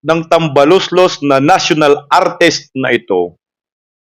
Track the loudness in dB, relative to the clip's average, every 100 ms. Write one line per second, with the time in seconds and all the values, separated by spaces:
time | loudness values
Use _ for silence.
0 | -4 -4 0 -2 0 0 2 2 0 0
1 | 0 0 -2 0 2 0 0 0 0 0
2 | 0 0 0 0 0 0 -8 -8 -4 -4
3 | -2 -4 -4 -10 _ _ _ _ _ _
4 | _ _